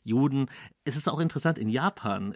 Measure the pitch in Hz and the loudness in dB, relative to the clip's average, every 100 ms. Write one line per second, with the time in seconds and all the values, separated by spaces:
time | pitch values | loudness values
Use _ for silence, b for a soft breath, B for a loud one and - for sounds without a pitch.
0 | 110 120 143 139 131 B B _ - 147 | 0 4 4 2 -2 B B _ -6 -4
1 | - 147 165 147 165 160 107 123 180 - | -2 0 0 0 0 0 0 0 0 -2
2 | 107 98 98 | -4 -4 -4